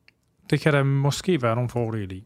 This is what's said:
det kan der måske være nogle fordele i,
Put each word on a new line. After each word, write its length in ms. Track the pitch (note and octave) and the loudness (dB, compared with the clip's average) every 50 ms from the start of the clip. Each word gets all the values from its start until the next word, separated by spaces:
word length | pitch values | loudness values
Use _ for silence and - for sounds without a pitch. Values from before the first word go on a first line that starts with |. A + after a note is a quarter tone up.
| _ _ _ _ _ _ _ _ _ - | _ _ _ _ _ _ _ _ _ -2
det 100 | D#3 C#3+ | -2 0
kan 120 | - D#3+ D3 | 2 2 2
der 100 | C#3+ C#3 | 4 2
måske 600 | C#3 C#3 C#3 C#3 C#3+ - - - F#3+ F3+ C#3+ B2 | 2 2 2 2 0 0 0 0 0 0 2 2
være 120 | A#2 A2+ | 0 0
nogle 160 | A#2+ B2 A2+ | 0 -2 -2
fordele 440 | - B2 A#2+ A2+ A2+ A2 G2+ F#2 F#2+ | -2 -4 -4 -2 -4 -6 -6 -8 -10
i, 100 | F#2 G2+ | -12 -14